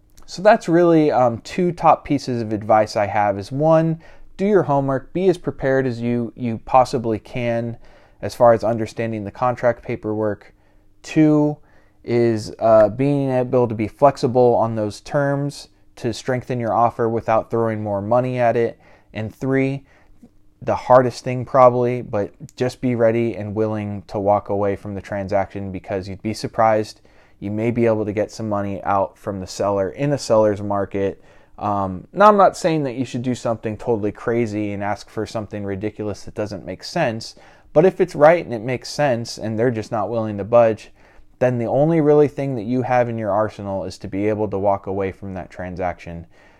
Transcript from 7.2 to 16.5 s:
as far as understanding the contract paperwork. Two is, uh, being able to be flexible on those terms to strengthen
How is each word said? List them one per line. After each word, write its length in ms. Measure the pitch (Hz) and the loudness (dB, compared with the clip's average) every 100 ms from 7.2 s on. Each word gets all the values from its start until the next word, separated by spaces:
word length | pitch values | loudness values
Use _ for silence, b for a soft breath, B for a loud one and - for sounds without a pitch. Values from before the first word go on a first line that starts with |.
| - - 120 117 117 113 b b b b | -6 -6 -4 -4 -6 -10 b b b b
as 140 | 101 | -8
far 180 | - 120 | 4 6
as 120 | 113 | 6
understanding 600 | 104 117 110 - 113 110 | 2 -2 -4 -6 -6 -6
the 60 | 101 | -8
contract 520 | - 123 120 123 117 | -4 -4 0 -2 -2
paperwork. 720 | - 117 107 107 107 101 - _ _ _ _ _ | -4 -8 -4 -2 -2 -4 -10 _ _ _ _ _
Two 560 | - - 156 151 147 147 b b b b | -4 4 4 6 2 -2 b b b b
is, 500 | - 120 117 110 107 - | -2 0 2 0 -4 -2
uh, 300 | 113 110 107 | 4 6 6
being 420 | 113 139 143 135 | 2 0 0 0
able 380 | 127 123 123 120 | -2 0 2 2
to 60 | |
be 120 | 110 107 | 0 -6
flexible 680 | - 143 139 135 123 123 117 | 2 2 4 0 4 4 4
on 180 | 113 | 0
those 260 | 113 104 101 | -2 -4 -6
terms 680 | - 151 139 143 143 - - _ _ - | -6 -2 -2 -2 -4 -8 -18 _ _ -10
to 160 | 123 | -8
strengthen 460 | 107 - 127 - | -6 -4 -4 -4